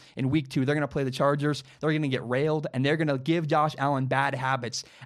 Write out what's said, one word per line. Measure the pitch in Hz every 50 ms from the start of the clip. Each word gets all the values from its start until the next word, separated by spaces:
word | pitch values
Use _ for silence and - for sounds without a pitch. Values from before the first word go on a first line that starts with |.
| - - -
in | 120 135 131
week | 147 160 135 131
two. | - 143 131
They're | 139 147
gonna | 151 147
play | - - 143
the | 139 131
Chargers. | 131 - 139 143 147 147 143 147 143 - - - - -
They're | 147 160
gonna | 156 156 151
get | 135 131 113 110 120
railed, | 123 135 151 156 156 156 151 -
and | - 127 135
they're | 143 165
gonna | 156 160 151 139 127
give | 131 165 165 175 160 143
Josh | 160 151 151 151 - -
Allen | 139 143 139 131 135
bad | 127 131 135 139 139 135
habits | 127 131 131 135 120 123 113 - - - - - - 131